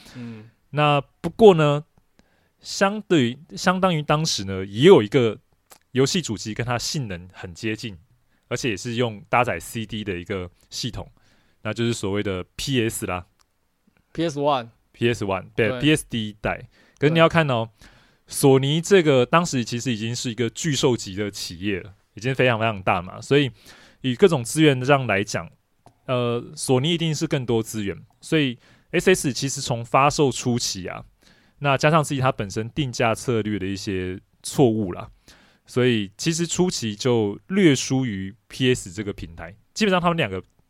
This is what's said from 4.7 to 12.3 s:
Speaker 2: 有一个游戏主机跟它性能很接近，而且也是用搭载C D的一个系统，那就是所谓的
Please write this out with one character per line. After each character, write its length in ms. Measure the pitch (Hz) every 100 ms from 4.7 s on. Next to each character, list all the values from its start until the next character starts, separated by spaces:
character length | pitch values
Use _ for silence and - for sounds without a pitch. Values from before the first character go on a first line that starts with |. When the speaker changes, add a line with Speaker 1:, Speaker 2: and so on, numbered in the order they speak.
| 104
Speaker 2:
有 160 | 160 175
一 60 | 104
个 320 | 139 117 104 _ _ _ - _
游 120 | 123
戏 160 | 135 185
主 160 | 143 101
机 160 | 110
跟 140 | 107 117
它 100 | 120
性 300 | - 165 117
能 220 | 87 90
很 220 | - 92
接 220 | 82 113 113
近， 200 | 117 85 _ _ _ _ -
而 80 | 123
且 140 | 123
也 60 | 98
是 200 | 123 113
用 260 | 120 104 -
搭 160 | 123
载 160 | 120 87
C 260 | - 120 110
D 160 | 110
的 160 | 101 87
一 60 |
个 260 | 87 98 90 _ _
系 200 | - 123
统， 180 | 101 - _ _ _ _ _
那 100 | 110
就 120 | 107
是 100 | 117
所 160 | 113 101
谓 100 | 101
的 240 | 101